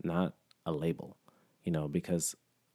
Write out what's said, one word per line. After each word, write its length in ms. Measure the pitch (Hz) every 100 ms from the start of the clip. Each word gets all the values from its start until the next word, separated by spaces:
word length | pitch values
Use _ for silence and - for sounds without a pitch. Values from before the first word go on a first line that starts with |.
not 320 | - 175 90 - _ _ -
a 60 |
label, 440 | 143 82 82 - - _ _ _ _
you 80 | -
know, 160 | 80 76
because 460 | 85 - 87 - - _ _ _